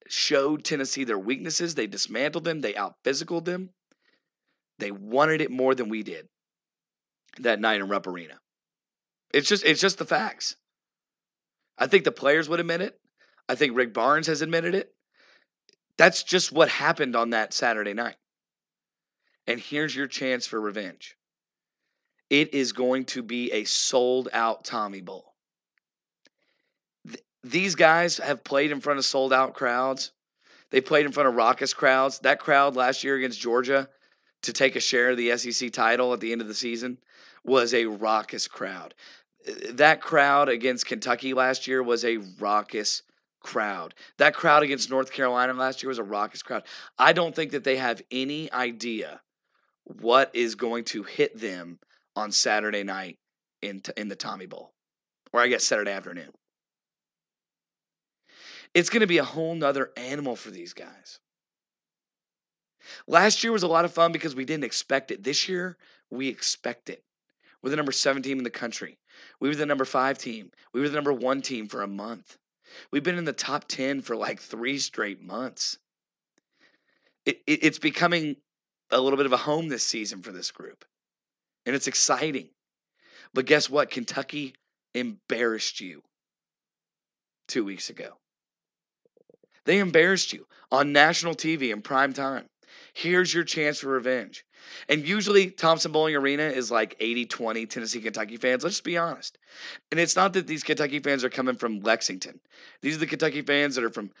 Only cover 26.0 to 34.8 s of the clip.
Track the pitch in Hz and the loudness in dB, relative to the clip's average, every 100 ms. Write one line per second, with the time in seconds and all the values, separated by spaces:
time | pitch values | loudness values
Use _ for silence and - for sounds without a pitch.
26 | _ _ _ _ _ _ _ _ _ _ | _ _ _ _ _ _ _ _ _ _
27 | - - _ _ 123 151 190 151 165 165 | -20 -20 _ _ -4 -2 0 6 6 6
28 | 175 160 143 135 - 139 151 143 147 139 | 2 -2 -4 -4 0 0 2 0 -2 0
29 | 127 139 131 131 131 - 127 120 131 135 | 0 0 4 4 4 0 -2 0 0 -2
30 | - - _ _ _ - _ 135 131 151 | -8 -12 _ _ _ -20 _ 0 4 4
31 | 147 135 139 120 113 127 139 - 139 131 | 4 4 2 6 4 4 0 2 4 6
32 | 135 - 131 143 - 143 143 127 127 139 | 4 2 2 2 6 6 6 4 0 0
33 | 139 135 127 107 117 120 127 135 135 _ | 0 0 0 -4 0 0 4 2 2 _
34 | _ _ _ _ - 117 135 131 | _ _ _ _ -8 2 2 2